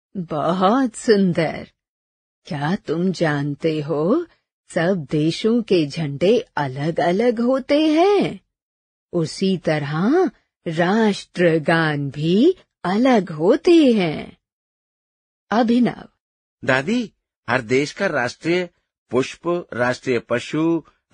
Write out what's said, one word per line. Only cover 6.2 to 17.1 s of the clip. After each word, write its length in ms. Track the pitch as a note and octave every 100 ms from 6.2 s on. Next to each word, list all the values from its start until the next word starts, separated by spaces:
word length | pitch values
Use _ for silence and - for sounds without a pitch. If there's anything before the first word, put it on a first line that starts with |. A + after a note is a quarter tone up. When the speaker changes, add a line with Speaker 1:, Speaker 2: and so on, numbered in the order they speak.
| F3+ A#3+ - -
Speaker 1:
अलग-अलग 840 | C#3 C3 D3+ E3 D#3+ F#3 B3 A3+
होते 460 | A#3+ C4+ B3+ D4 D#4
हैं? 540 | D4+ F#4+ G4+ G3 F#3+ _ _ _ _ _ _ _
उसी 440 | F3+ D#3+ - F#3+ F3+
तरह 760 | - D3+ C#3+ D#3 G3 E4+ E4+ - _ _ -
राष्ट्रगान 1400 | D#3+ F3 G#3+ A3 G3 - - F3 E3 D3 E3 D#3+ D3 C#3
भी 460 | D3 D#3 F#3+ D#4 F#4+ _ _
अलग 460 | F3 G3+ C4 A#3+ F3+
होते 640 | D3+ E3+ C#4+ - E4+ C#4
हैं। 460 | A3 F3 D3 - - _ _ _ _ _ _ _ _ _ _ -
अभिनव। 580 | G#3 A#3 A#3+ A3 - - _ _ _ _ _
Speaker 2:
दादी, 480 | A#2+ C3 C#3+ A#3+ A3